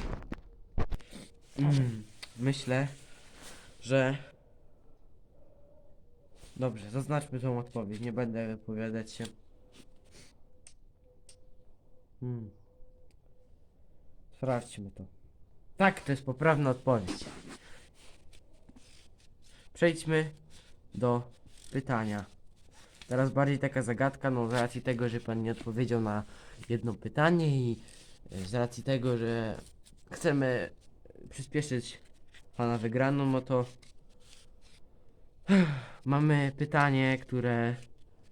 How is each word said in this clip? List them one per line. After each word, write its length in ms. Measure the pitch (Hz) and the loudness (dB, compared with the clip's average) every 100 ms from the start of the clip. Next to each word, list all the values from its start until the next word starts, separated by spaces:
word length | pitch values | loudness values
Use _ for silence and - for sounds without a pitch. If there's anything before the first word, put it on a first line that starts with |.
| - - - - - - - - - - - - - - - - | -2 -6 -10 -12 -12 -20 -4 0 2 0 -8 -16 -18 -20 -12 0
Mm, 440 | 143 139 123 110 107 - - 113 | 4 4 2 -2 -10 -16 -16 -2
myślę, 480 | 131 135 123 127 139 - - - - - - - - - | -2 0 0 0 0 -6 -18 -20 -20 -20 -18 -18 -18 -14
że 360 | 117 135 131 139 - - - - - - - - - - - - - 285 - - - - - - - - - - | 2 4 4 0 -6 -20 -20 -20 -20 -20 -20 -20 -20 -20 -20 -20 -20 -20 -20 -20 -20 -20 -20 -20 -20 -20 -16 -4
Dobrze, 360 | 127 107 104 | -2 -2 -6
zaznaczmy 480 | 131 135 147 147 127 | -4 -2 -2 -2 -4
tą 200 | 131 120 | -2 -2
odpowiedź, 400 | 123 117 101 104 | -4 -6 -6 -6
nie 140 | 120 | -4
będę 340 | 113 120 113 110 | -2 -2 -2 -4
wypowiadać 640 | 110 - 110 113 113 110 | -6 -6 -6 -4 -4 -6
się. 120 | - 113 - - - - - - - - - - - - - - - - - - - - - - - - - - - - - | -8 -10 -12 -20 -20 -20 -20 -20 -20 -20 -20 -20 -20 -20 -20 -20 -20 -20 -20 -20 -20 -20 -20 -20 -20 -20 -20 -20 -20 -20 -10
Hmm. 300 | 123 120 107 - - - - - - - - - - - - - - - - - - - | -6 -6 -8 -14 -20 -18 -18 -18 -20 -20 -20 -20 -20 -20 -20 -20 -20 -20 -18 -18 -18 -4
Sprawdźmy 540 | 131 120 - - 95 | 0 0 -2 -10 -12
to. 140 | - - - - - - - - - | -12 -14 -16 -20 -20 -20 -20 -14 2
Tak, 240 | 190 - | 4 4
to 100 | - | -2
jest 140 | 135 135 | -2 -2
poprawna 440 | 123 160 151 139 | 2 4 6 4
odpowiedź. 560 | 127 - 120 92 - - - - - - - - - - - - - - - - - - - - - - - - - - | 4 2 2 0 -6 -10 -12 -16 -18 -16 -18 -18 -20 -20 -18 -18 -20 -20 -20 -20 -20 -20 -20 -20 -20 -20 -20 -20 -20 -20
Przejdźmy 580 | - 170 160 156 156 156 - - - - - - 101 | 4 4 4 2 2 2 -6 -18 -20 -20 -20 -12 0
do 360 | 123 120 123 - - - - | 2 2 -2 -12 -20 -18 -6
pytania. 540 | 135 135 117 107 104 101 - - - - - - - - | -4 -2 0 0 -2 -6 -14 -20 -20 -20 -20 -20 -20 -2
Teraz 220 | 127 135 | 2 2
bardziej 300 | 135 139 139 | 4 2 2
taka 220 | 135 131 | 0 0
zagadka, 480 | 113 113 135 - 135 | 0 2 0 0 0
no 200 | 123 113 | 0 2
z 40 | |
racji 280 | 123 120 127 | 2 0 -2
tego, 280 | 131 117 120 | -2 0 0
że 100 | 117 | -2
pan 240 | 117 113 | -2 -2
nie 80 | 113 | -2
odpowiedział 500 | 113 117 113 120 117 | -2 -4 -2 2 2
na 220 | 107 104 104 - - - - | 2 -2 -4 -12 -18 -16 -4
jedno 240 | 117 117 | -2 -2
pytanie 640 | 98 110 147 160 175 156 135 | -4 -4 4 6 6 4 4
i, 220 | 120 113 - - - - - | 2 -2 -6 -20 -20 -20 -12
e, 140 | 95 95 | -8 -4
z 80 | |
racji 300 | 123 120 120 | 0 -2 -2
tego, 340 | 135 131 127 120 | 0 0 2 0
że 440 | 113 117 110 82 - - - - - | 0 0 -2 -6 -12 -20 -20 -20 -16
chcemy 580 | - 170 143 131 120 82 - - - - - - | -2 2 4 4 2 -2 -8 -20 -20 -20 -20 -16
przyspieszyć 720 | - 127 151 147 123 - - - - - - - - | -14 -4 -2 0 -2 -4 -12 -18 -20 -20 -20 -12 -2
pana 200 | 120 120 | 0 2
wygraną, 480 | 113 123 135 143 135 | 2 2 4 4 4
no 160 | 131 | 2
to 240 | 131 127 120 - - - - - - - - - - - - - - - - - - | 2 2 0 -6 -20 -20 -20 -20 -20 -20 -20 -20 -20 -20 -20 -20 -20 -20 -20 -8 6
<sighs> 580 | 196 160 135 120 - 131 | 6 6 2 -8 -6 0
mamy 460 | 139 151 143 139 139 | 4 6 6 4 0
pytanie, 600 | 151 151 143 135 131 131 | 2 4 6 6 4 2
które 540 | 131 127 120 117 117 123 - - - - - | 0 0 2 2 2 -2 -8 -18 -20 -20 -20